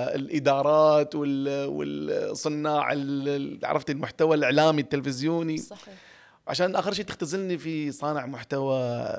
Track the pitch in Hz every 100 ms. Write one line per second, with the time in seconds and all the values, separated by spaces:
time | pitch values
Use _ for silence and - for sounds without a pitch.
0 | 127 - 139 151 139 139 143 156 156 151
1 | 147 156 143 139 139 139 139 143 147 147
2 | 151 151 104 - 156 151 151 147 127 143
3 | 139 139 139 143 139 143 - 151 147 143
4 | 147 - 160 151 131 143 156 151 139 143
5 | 139 127 151 165 165 156 - 202 - 190
6 | - - - _ - 202 180 185 185 196
7 | 208 - 160 190 190 170 160 160 147 139
8 | 147 151 127 123 117 139 135 131 123 120
9 | 123